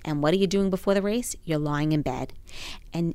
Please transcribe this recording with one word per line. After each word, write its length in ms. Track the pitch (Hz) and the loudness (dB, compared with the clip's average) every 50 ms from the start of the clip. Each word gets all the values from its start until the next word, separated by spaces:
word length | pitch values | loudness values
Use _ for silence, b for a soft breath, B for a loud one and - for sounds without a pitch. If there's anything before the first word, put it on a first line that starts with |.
And 200 | - - 151 147 | -6 -4 0 2
what 100 | 143 151 | 4 4
are 60 | 175 196 | 4 4
you 80 | 196 | 4
doing 240 | 180 196 196 196 190 | 4 4 2 2 2
before 240 | 185 180 - 202 196 | 0 0 2 2 2
the 80 | 202 | 2
race? 340 | 190 208 214 247 240 - - - - | 2 0 0 -2 -2 -4 -8 -8 -4
You're 140 | 165 160 151 | -2 -2 0
lying 340 | 151 147 147 147 151 156 | 0 0 0 2 2 2
in 80 | 156 151 | 2 2
bed. 320 | 131 131 127 123 131 - - - - B B B B B B B B B - | 2 0 -2 -4 -6 -8 -10 -12 -14 B B B B B B B B B -4
And 200 | 165 170 170 | -2 -2 -2